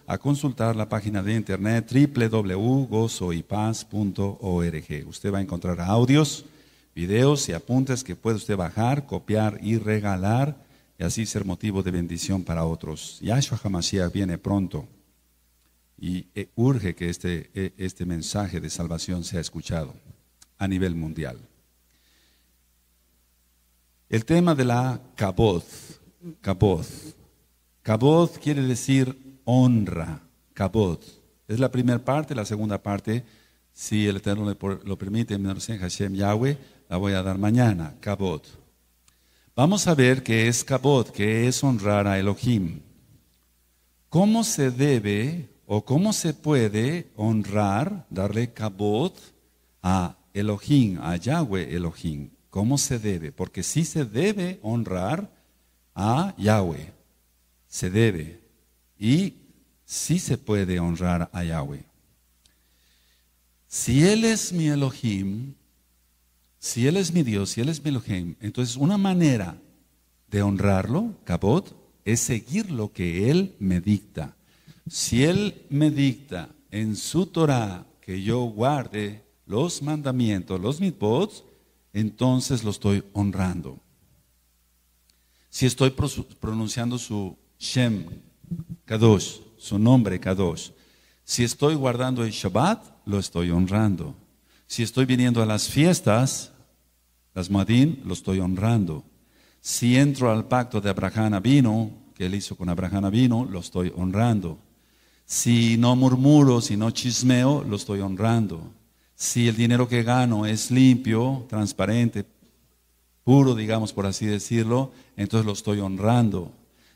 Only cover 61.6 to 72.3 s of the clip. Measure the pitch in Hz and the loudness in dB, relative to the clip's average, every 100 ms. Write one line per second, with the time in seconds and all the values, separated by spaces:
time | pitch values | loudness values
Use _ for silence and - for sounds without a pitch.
61.6 | 71 71 - _ _ _ _ _ _ _ | -6 -10 -16 _ _ _ _ _ _ _
62.6 | _ _ _ _ _ _ _ _ _ _ | _ _ _ _ _ _ _ _ _ _
63.6 | - - - 131 180 220 226 220 - 175 | -12 -6 2 4 6 4 2 0 -2 0
64.6 | 156 143 135 - 117 98 95 107 135 - | 0 0 -2 -2 -2 -2 -2 -6 -10 -16
65.6 | _ _ _ _ _ _ _ _ _ _ | _ _ _ _ _ _ _ _ _ _
66.6 | - 117 131 190 165 170 123 101 95 113 | -8 0 2 2 0 0 0 0 -2 -2
67.6 | 139 156 147 127 - 92 87 - 104 120 | -4 -4 -4 -4 -4 -6 -6 -8 -8 -4
68.6 | 123 123 143 208 190 180 156 120 87 - | -4 0 0 2 2 2 2 2 -4 -12
69.6 | - _ _ _ _ _ - 101 101 98 | -20 _ _ _ _ _ -6 0 0 2
70.6 | 101 95 95 151 233 185 - 85 98 165 | 2 2 0 -2 -4 -8 -4 0 2 2
71.6 | - - _ _ - 117 - | -2 -16 _ _ -2 -2 0